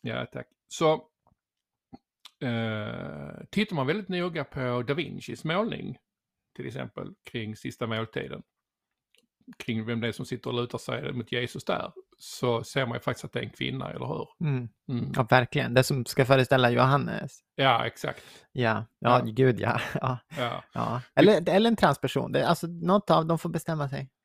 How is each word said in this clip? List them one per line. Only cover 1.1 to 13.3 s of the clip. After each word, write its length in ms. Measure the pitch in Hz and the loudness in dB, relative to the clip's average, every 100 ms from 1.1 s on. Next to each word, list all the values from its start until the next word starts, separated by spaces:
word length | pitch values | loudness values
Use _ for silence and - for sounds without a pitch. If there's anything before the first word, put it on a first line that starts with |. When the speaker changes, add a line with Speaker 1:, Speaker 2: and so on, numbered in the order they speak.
| _ _ _ _ _ _ _ _ - _ _ - _ 123 | _ _ _ _ _ _ _ _ -20 _ _ -20 _ -4
Speaker 1:
eh, 960 | 117 113 107 107 117 - 73 71 - - | -2 -2 -4 -6 -8 -10 -10 -12 -14 -6
tittar 240 | 196 214 165 | -2 0 0
man 120 | 131 | 0
väldigt 220 | 202 190 | -2 -2
noga 340 | 180 180 165 | -4 -4 -4
på 400 | 139 143 127 123 120 | -8 -4 -2 -2 -2
Da 60 | |
Vincis 500 | 135 139 - - 113 | -4 -4 -10 -12 -8
målning, 540 | 156 175 220 - 98 131 _ _ _ _ _ - | -2 0 -2 -4 -8 -12 _ _ _ _ _ -12
till 120 | 131 | -10
exempel 460 | 127 123 - 95 - - | -8 -10 -10 -14 -14 -10
kring 240 | 120 107 107 | -8 -8 -8
sista 320 | 131 - 113 | -10 -6 -4
måltiden, 540 | 110 110 139 - - - _ _ _ _ _ _ _ _ _ - - | -4 -4 -6 -8 -12 -16 _ _ _ _ _ _ _ _ _ -20 -12
kring 280 | - 113 110 | -6 -4 -4
vem 140 | 117 | -4
det 60 | 117 | -4
är 40 | |
som 140 | - - | -6 -8
sitter 240 | 123 123 | -8 -4
och 40 | 120 | -4
lutar 220 | 120 113 | -4 -6
sig 360 | - 120 - | -6 -6 -4
mot 180 | 127 113 | -6 -4
Jesus 340 | 123 123 127 - | -4 -4 -6 -4
där, 260 | - - - _ _ | -4 -4 -12 _ _
så 460 | - - 127 117 | -18 -4 0 0
ser 220 | 120 139 123 | -2 -2 -2
man 100 | 120 | -4
ju 40 | |
faktiskt 240 | - 131 | -4 -6
att 60 | - | -6